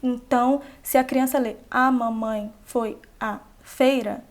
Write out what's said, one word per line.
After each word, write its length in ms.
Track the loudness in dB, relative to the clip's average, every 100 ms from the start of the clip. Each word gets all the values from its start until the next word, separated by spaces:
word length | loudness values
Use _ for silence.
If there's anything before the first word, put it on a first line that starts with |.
Então, 580 | -2 -4 0 2 4 2 -2 -16
se 160 | 0 0
a 60 |
criança 340 | 2 2 2 0
lê, 180 | -2 -4 -6
A 200 | 0 2
mamãe 640 | 2 0 -4 -4 -4 -6 -12
foi 340 | -6 -4 -4 -6 -16 -8
à 220 | -8 -8 -12 -20
feira 640 | -20 2 2 4 -2 -8 -12